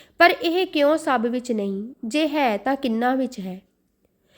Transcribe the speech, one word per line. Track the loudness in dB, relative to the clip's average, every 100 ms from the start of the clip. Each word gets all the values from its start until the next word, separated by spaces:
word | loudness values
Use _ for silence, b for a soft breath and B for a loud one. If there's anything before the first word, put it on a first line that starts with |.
| b b
ਪਰ | 4
ਇਹ | 4 0 0 0
ਕਿਉਂ | 2 2 2
ਸਭ | 0 0 0
ਵਿੱਚ | -2 -4
ਨਹੀਂ? | -4 -2 -4 -8 -12
ਜੇ | -4 0 0
ਹੈ | 2 0 0
ਤਾਂ | -2 -2
ਕਿੰਨਾ | -2 0 0
ਵਿੱਚ | 0 -2 -6
ਹੈ?" | -12 -12 -16 _ _ _ _ _ b